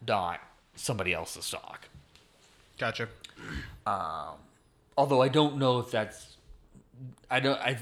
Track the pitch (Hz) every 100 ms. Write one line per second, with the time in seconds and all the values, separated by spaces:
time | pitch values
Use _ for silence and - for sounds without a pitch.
0 | 117 107 87 87 - - _ - - 110
1 | 90 85 82 - - - - - - -
2 | - - _ _ - - - - 117 -
3 | 113 - - - - - - - - 98
4 | 82 80 76 76 - _ _ _ _ -
5 | 139 135 135 139 147 139 131 123 117 113
6 | 104 - - - - - - - - 123
7 | 131 - - 127 135 139 120 131